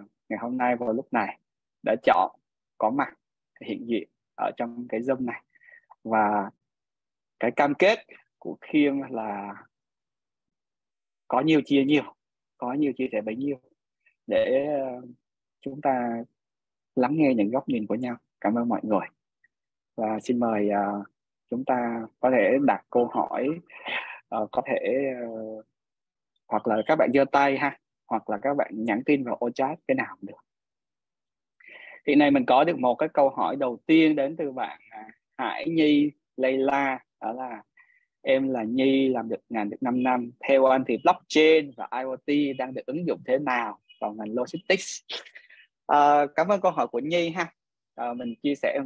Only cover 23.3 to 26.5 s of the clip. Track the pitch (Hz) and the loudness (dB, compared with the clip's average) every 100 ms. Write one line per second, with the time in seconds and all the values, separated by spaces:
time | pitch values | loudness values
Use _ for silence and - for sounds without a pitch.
23.3 | - 131 170 - - - - - - _ | -2 -4 -6 -12 -16 -10 -10 -10 -16 _
24.3 | 110 107 - 131 139 98 131 139 123 117 | -6 -4 -4 -2 -2 0 -2 -2 -6 -10
25.3 | 113 110 110 - _ _ _ _ _ _ | -10 -12 -14 -18 _ _ _ _ _ _
26.3 | _ _ | _ _